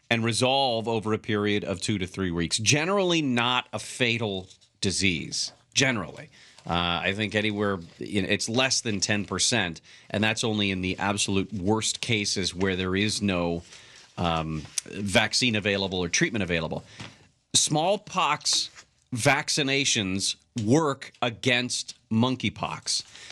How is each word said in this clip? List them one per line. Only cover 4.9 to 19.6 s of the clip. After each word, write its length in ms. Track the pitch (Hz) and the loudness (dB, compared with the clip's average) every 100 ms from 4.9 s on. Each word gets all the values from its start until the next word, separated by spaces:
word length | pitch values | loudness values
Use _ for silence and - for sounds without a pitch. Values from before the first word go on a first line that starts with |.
| 82 98 80 - - - - _ | 2 2 0 -4 -6 -6 -10 _
generally. 560 | - 135 113 80 - 78 - - - - | 2 2 0 -4 -12 -18 -20 -20 -14 -2
Uh, 340 | 87 87 85 | 0 2 0
I 80 | 90 | 0
think 200 | 98 107 | 0 0
anywhere, 440 | 104 107 104 104 95 85 - | 0 0 0 0 -2 -6 -12
you 240 | 62 101 | -4 -2
know, 60 | 92 | 0
it's 180 | 98 - | 0 0
less 320 | 113 131 - | 0 0 0
than 200 | 120 101 | -2 -2
ten 260 | - 104 98 | 0 -2 -2
percent, 560 | 92 - 117 90 80 - - - | -2 2 2 0 -6 -16 -20 -6
and 160 | 104 | 0
that's 200 | 107 110 | 0 0
only 260 | 117 107 101 | 0 0 0
in 100 | 95 | 0
the 160 | 92 - | -2 -2
absolute 540 | 98 104 - 98 92 | -2 0 0 0 -2
worst 480 | 104 90 110 110 - | -2 0 0 0 -4
cases 540 | - 110 101 - 85 | 0 0 0 -2 -2
where 200 | 90 95 | 0 0
there 220 | 92 92 95 | 0 0 2
is 240 | 107 98 | 0 0
no, 440 | 101 90 87 85 - - - - - - | 0 2 0 -2 -6 -18 -20 -20 -16 -4
um, 460 | 87 82 80 78 71 - - | 0 0 -2 -6 -6 -8 -8
vaccine 680 | 95 101 113 110 - 123 | -6 0 2 2 2 2
available 440 | 107 101 98 95 92 | 2 0 0 0 -2
or 60 | 87 | 0
treatment 340 | - 170 117 | 0 0 0
available. 420 | 87 85 80 76 - - - - - _ _ | 0 0 -2 -6 -10 -16 -18 -18 -20 _ _
Smallpox 1160 | - - 151 175 202 - 185 151 147 - - - - - _ _ | 0 2 2 2 0 -2 0 0 0 0 0 -2 -10 -20 _ _
vaccinations 1200 | 120 139 139 147 - | 0 4 4 2 -2